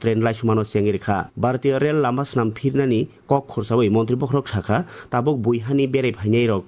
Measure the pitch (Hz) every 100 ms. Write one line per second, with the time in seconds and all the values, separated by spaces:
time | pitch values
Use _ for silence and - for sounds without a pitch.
0 | 113 110 117 110 117 110 107 107 104 98
1 | - 98 - - 117 127 139 135 147 156
2 | 131 127 139 131 113 110 135 135 139 113
3 | 135 - - 139 - - 107 117 110 110
4 | 113 123 135 139 135 104 - 110 175 -
5 | - 123 135 139 110 120 110 143 135 135
6 | 127 104 104 117 117 98